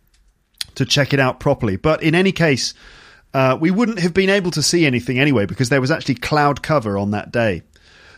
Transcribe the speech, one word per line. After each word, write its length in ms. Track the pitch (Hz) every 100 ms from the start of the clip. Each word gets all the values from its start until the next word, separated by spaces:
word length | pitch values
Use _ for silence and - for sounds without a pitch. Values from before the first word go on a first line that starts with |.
| _ _ _ _ _ - - -
to 80 |
check 280 | 135 - 135
it 60 | 139
out 220 | 131 -
properly. 340 | 147 135 117
But 300 | 95 156 156
in 100 | 160
any 160 | 165 190
case, 420 | 165 165 127 - - - - - - _
uh, 240 | 135 131 127
we 120 | 160
wouldn't 260 | 190 240 220
have 160 | 175
been 160 | 180 190
able 220 | 202 175
to 100 | 156
see 240 | 135 170 156
anything 320 | 127 123 127
anyway 280 | 147 123 98
because 240 | - 120
there 100 | 139
was 100 | 127
actually 240 | 160 - 127
cloud 460 | - 151 147 135
cover 340 | - 151 110 98
on 140 | 101
that 220 | 104 -
day. 300 | 120 113 85 - _ _ - -